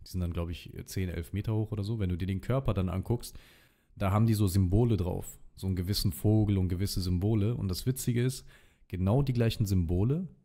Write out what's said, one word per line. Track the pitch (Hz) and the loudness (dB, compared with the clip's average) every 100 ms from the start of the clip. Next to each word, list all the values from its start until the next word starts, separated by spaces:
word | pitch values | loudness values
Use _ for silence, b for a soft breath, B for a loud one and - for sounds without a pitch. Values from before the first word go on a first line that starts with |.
die | - | -10
sind | 92 | -6
dann, | 90 | -4
glaub | 85 85 | -4 -6
ich, | 85 - - - | -8 -12 -16 -10
zehn, | 98 92 | -6 -6
elf | 85 85 | -6 -6
Meter | 98 113 | -6 -2
hoch | 107 107 | -2 -2
oder | 104 | -4
so, | 98 117 | -4 -2
wenn | 92 | -2
du | 87 | -2
dir | 92 | -2
den | 95 | -4
Körper | - 131 131 | -2 0 0
dann | 95 92 | 0 0
anguckst, | 92 - 117 - B B B B B B - | -2 -2 -4 -6 B B B B B B -4
da | 98 | 0
haben | 107 113 | 4 4
die | |
so | 107 101 | 4 4
Symbole | 95 92 104 120 101 | 4 4 4 4 2
drauf, | 90 92 - - - - | 0 -4 -8 -14 -20 -8
so | 95 | -4
einen | 92 | -2
gewissen | 90 104 104 | -2 0 -2
Vogel | - 104 107 104 98 | 0 4 4 4 2
und | 92 | 0
gewisse | 90 98 101 | 0 -2 -2
Symbole. | 90 90 101 113 101 120 | -2 0 2 2 0 0
Und | 98 | -4
das | 87 127 | -2 -4
Witzige | 131 - 120 | -2 -2 0
ist, | 127 135 b b b b _ | 0 -4 b b b b _
genau | 90 95 127 | -2 2 4
die | 135 | 2
gleichen | 120 113 - 101 | 2 2 2 2
Symbole | 95 82 90 113 156 185 - | 2 2 2 2 0 -4 -12